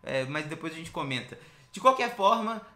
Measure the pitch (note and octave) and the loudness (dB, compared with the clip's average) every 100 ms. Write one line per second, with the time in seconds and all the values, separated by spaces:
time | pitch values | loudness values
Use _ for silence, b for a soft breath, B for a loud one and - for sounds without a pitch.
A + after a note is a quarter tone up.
0 | - C3+ C3 D3+ D3+ D#3+ D#3+ D#3+ E3 E3+ | -2 -2 -2 -4 -4 -6 -8 -8 -8 -6
1 | C#3+ B2+ G#2+ - B B B - B3+ C4 | -4 -4 -6 -14 B B B 4 4 4
2 | A#3+ - G3 A3+ G#3+ A3 - | 0 4 4 4 2 -4 -10